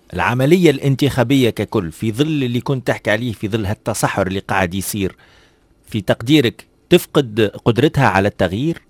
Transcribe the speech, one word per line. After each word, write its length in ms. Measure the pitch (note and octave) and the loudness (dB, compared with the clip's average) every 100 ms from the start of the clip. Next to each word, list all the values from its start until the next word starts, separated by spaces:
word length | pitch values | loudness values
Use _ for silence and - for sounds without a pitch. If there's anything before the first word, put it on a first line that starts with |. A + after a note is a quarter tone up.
| _ | _
العملية 580 | F2 F2+ B2 C3+ F#3 D#3+ | -2 0 2 4 6 4
الانتخابية 800 | C3+ C#3 C3 C#3 - A#2 C#3 A#2 | 4 0 0 0 0 2 4 2
ككل 420 | G#2+ G2+ A2+ E2 | 0 -2 -2 -4
في 200 | - A2+ | -4 -4
ظل 320 | G#2+ D3+ D3 | -2 -2 -2
اللي 180 | B2+ A#2+ | -2 -4
كنت 260 | - C3 - | -4 -4 -4
تحكي 240 | A2+ A2 | -4 -2
عليه، 220 | G#2+ B2 | -2 -2
في 140 | G2 G2+ | -6 -4
ظل 180 | A2+ F#2+ | -4 -4
هالتصحر 600 | G#2 A#2+ G#2+ - - F#2 | -6 -6 -2 -2 -2 -2
اللي 120 | F#2+ | -4
قاعد 340 | - G2 F#2 | -2 -2 -2
يصير، 420 | F#2+ - G#2+ F#2 - _ _ _ _ _ _ - | -2 -6 -4 -6 -6 _ _ _ _ _ _ -8
في 160 | A2 | -4
تقديرك 640 | - A2+ A#2 D#3 A#2 - - _ - | -2 -2 2 2 2 -2 -14 _ 0
تفقد 600 | F3 - D#3 B2 G#2+ G#2 - B2 | 0 2 -2 -2 0 -2 -2 -2
قدرتها 420 | A2+ D#3 C#3+ A#2+ | 2 2 2 2
على 200 | F#2+ G2+ | 2 0
التغيير؟ 540 | - F#2 G2+ D#3 E3 | 0 -2 -2 -4 -6